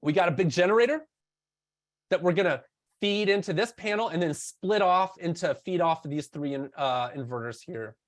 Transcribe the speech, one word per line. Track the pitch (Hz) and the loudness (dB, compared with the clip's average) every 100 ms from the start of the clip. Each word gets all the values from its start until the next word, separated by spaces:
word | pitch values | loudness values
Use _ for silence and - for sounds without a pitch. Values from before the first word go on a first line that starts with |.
We | 143 | 0
got | 151 175 | 2 2
a | |
big | 139 180 | 2 0
generator | 135 180 214 240 311 - _ _ _ _ _ _ _ _ _ _ | 2 4 4 4 2 -4 _ _ _ _ _ _ _ _ _ _
that | 185 | 0
we're | 175 | 2
gonna | 175 185 135 - _ _ _ | 2 2 0 -4 _ _ _
feed | 202 202 208 | -2 0 2
into | 202 196 | 2 0
this | 165 208 | -2 -2
panel | - 214 208 220 | -4 -4 -2 -2
and | 165 | -2
then | 175 | -2
split | 143 - - 185 208 | -4 -8 -8 0 2
off | 190 180 185 - | 4 4 2 -2
into | 170 170 170 139 - | -6 -2 -2 -4 -2
feed | 180 | 0
off | 170 165 151 | 2 0 -2
of | |
these | 147 147 | -6 -6
three | 160 147 | -6 -4
in-, | 139 139 - | -4 -6 -4
uh, | 139 127 123 | -2 -2 -2
inverters | 131 123 123 117 113 - | -6 -8 -6 -8 -10 -12
here. | 170 113 110 | -10 -10 -14